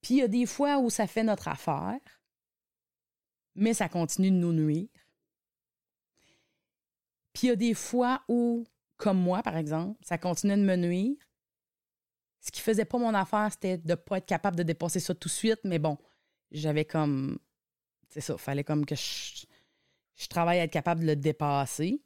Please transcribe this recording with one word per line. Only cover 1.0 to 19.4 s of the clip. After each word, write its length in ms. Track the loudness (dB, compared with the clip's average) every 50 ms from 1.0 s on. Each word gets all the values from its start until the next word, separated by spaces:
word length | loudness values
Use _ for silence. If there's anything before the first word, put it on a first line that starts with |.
| -2
fait 180 | -2 0 0 0
notre 240 | 0 0 -2 -2 -8
affaire, 500 | -8 -6 -4 -2 -2 -2 -2 -4 -6 -6 _ -16 -20 _ _ _ _ _ _ _ _ _ _ _ _ _ _ _ _ _ _ _ _ _ _ _ _ _ _ _ _
mais 200 | 0 2 2 2
ça 140 | 2 -2 -2
continue 420 | 0 -2 -2 0 0 0 2 4
de 60 | 4
nous 160 | 4 4 2 2
nuire. 360 | 2 2 2 2 0 -2 -6 _ _ _ _ _ _ _ _ _ _ _ _ _ _ _ _ _ _ _ _ _ _ _ _ _ _ _ _ _ _ _ _ _ _ _ _ _ _ _ _ _ _ _ _ _ _ _ _ _
Puis 160 | 0 2 2
il 20 |
y 20 | 4
a 40 |
des 180 | 4 4 2 2
fois 480 | 0 -2 -2 0 0 2 2 0 -2 0 0
où, 360 | 0 2 2 2 0 -2 -4 _ _ _ _ _ _
comme 220 | _ 0 2 4 4
moi, 240 | 4 4 2 0 0
par 140 | -2 -2
exemple, 420 | -2 -2 -2 -2 -2 -2 -4 -8 -10 -8
ça 140 | -6 -6 -4
continuait 380 | -2 -2 -2 0 0 2 4
de 60 | 4 4
me 140 | 4 4
nuire. 400 | 2 2 0 0 0 0 -2 -4 -4 _ _ _ _ _ _ _ _ _ _ _ _ _ _ _ _ _ _ _ _ _ _ _ _
Ce 100 | -16 -14
qui 100 | -12 -6
faisait 240 | -2 0 2 2 2
pas 140 | 0 0 0
mon 160 | 0 2 2
affaire, 360 | 0 0 0 0 0 0 0
c'était 280 | -2 -4 -2 -2 -2 -2
de 160 | 0 -2 -2
pas 240 | -2 _ -4 -4 -4
être 80 | -2
capable 300 | -2 -2 0 0 0 0
de 60 | 0 0
dépasser 380 | 0 -2 -2 -2 -2 -2 -4
ça 140 | -2 -2 -6
tout 140 | -4 -4 -6
de 40 | -6
suite, 280 | -2 0 0 0 0 _
mais 140 | -2 -2 0
bon, 200 | 0 0 -2 -4 _ _ _ _ _ _ _ _ _ _
j'avais 340 | -12 -6 -4 0 0 0 -2
comme, 540 | 0 0 0 2 2 0 0 -2 -4 -6 -8 _ _ _ _ _ _ _ _ _ _ _ _ _ _
c'est 120 | -14 -12
ça, 180 | -8 -6 -8 -6
fallait 260 | -6 -6 -4 -4 -2
comme 220 | 0 0 0 0
que 80 | -2 -4
je, 500 | -6 -6 -8 -8 -8 -10 -12 -14 -16